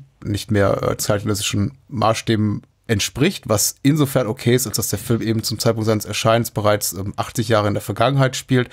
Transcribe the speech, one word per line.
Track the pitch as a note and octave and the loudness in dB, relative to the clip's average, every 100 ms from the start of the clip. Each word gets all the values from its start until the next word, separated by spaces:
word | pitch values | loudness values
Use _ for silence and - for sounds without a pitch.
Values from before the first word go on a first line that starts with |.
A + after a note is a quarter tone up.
| - _ | -20 _
nicht | - G#2 - | -6 -6 0
mehr, | G#2 G2 - | 2 4 2
äh, | - - | 0 -2
zeitgenössischen | - G#2 G#2+ G2+ - G#2+ G2 - - | -2 -2 0 -2 -2 -2 -2 -4 -12
Maßstäben | G#2 A2 A#2 - A2 G#2+ G#2+ - _ - | -2 0 0 0 0 0 -2 -10 _ -4
entspricht, | G#2 - - E3+ - - | -2 -2 0 0 0 -2
was | G#2 - - | 0 0 0
insofern | C#3 D#3 C#3 C3+ G#2+ | 2 2 2 2 -2
okay | G#2+ A#2+ | -2 2
ist, | B2 G#2+ | 2 2
als | - | -4
dass | - | -4
der | G#2 | -6
Film | - A2+ | -2 -2
eben | G#2+ A2 | 0 -2
zum | - G#2+ | -2 -2
Zeitpunkt | A#2 A2 A2 | 0 0 0
seines | G#2+ | -2
Erscheinens | G2+ G#2+ A2+ A#2 A2+ | -2 -2 2 2 0
bereits, | - G#2 G#2 - | 0 2 2 -2
ähm, | F#2 G2+ - | -6 -8 -6
achtzig | - - A2 | -6 -4 2
Jahre | G#2+ G#2 | 2 2
in | |
der | G2+ | -2
Vergangenheit | - G2+ A#2+ C#3 C3 - | -4 0 2 4 2 0
spielt, | - B2+ B2 | 0 0 0